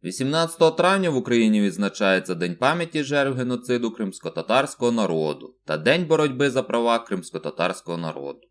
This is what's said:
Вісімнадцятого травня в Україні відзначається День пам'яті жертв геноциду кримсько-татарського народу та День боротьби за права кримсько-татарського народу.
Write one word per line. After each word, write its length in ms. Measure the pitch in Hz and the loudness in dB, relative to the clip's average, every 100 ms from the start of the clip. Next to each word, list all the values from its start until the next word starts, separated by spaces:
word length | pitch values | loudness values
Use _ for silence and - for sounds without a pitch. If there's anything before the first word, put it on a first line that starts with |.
Вісімнадцятого 640 | 85 95 135 156 165 - 160 | -10 -4 -2 0 -2 4 4
травня 400 | 160 175 196 180 | 6 2 4 2
в 60 | 135 | 0
Україні 440 | 117 117 110 107 | 2 4 6 4
відзначається 720 | 101 90 101 - 98 95 92 | 2 0 -4 0 2 2 0
День 220 | 87 87 87 | -4 -4 0
пам'яті 460 | 131 165 165 156 | 0 0 -2 -4
жертв 360 | 135 143 139 131 | -2 0 0 -2
геноциду 520 | 127 123 123 123 117 | -4 -4 -2 -2 -2
кримсько-татарського 1000 | 110 101 - - 82 78 120 143 - 120 | -4 -8 -6 -8 -8 0 2 0 -2 -2
народу 640 | 117 98 80 78 73 - _ | 0 0 0 -2 -4 -10 _
та 120 | - 78 | -8 -2
День 300 | 80 160 170 | 0 0 2
боротьби 440 | 156 151 127 139 | 2 2 0 0
за 120 | 127 | 0
права 360 | - 120 117 117 | -2 0 2 0
кримсько-татарського 1000 | - 95 85 82 76 - 85 90 - 85 | -2 -8 -6 -8 -10 -2 -2 -2 -8 -8
народу. 420 | 82 73 69 67 _ | -6 -8 -12 -14 _